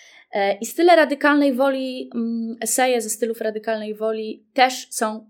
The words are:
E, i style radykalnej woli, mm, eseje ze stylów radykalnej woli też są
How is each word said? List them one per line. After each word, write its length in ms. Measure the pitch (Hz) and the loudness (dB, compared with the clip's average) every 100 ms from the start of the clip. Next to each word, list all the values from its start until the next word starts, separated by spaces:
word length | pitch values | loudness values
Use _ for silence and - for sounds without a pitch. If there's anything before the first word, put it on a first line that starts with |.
| - - _ | -20 -20 _
E, 260 | 208 196 202 | -2 -2 -2
i 80 | 233 | -6
style 300 | - 349 330 | 2 6 6
radykalnej 580 | 294 285 302 294 285 | 4 2 2 4 4
woli, 560 | 240 277 269 262 254 254 | 2 0 0 -4 -8 -8
mm, 420 | 240 233 233 226 226 | -6 -4 -4 -8 -8
eseje 400 | 226 - 254 247 | -4 0 2 0
ze 80 | 214 | -2
stylów 300 | - 226 226 | -4 -4 -2
radykalnej 540 | 220 214 214 220 214 | -4 -4 -4 -6 -6
woli 520 | 214 220 220 220 - _ | -6 -4 -4 -6 -10 _
też 340 | - 254 254 - | 2 2 2 -8
są 360 | - 220 220 - | -4 -4 -4 -8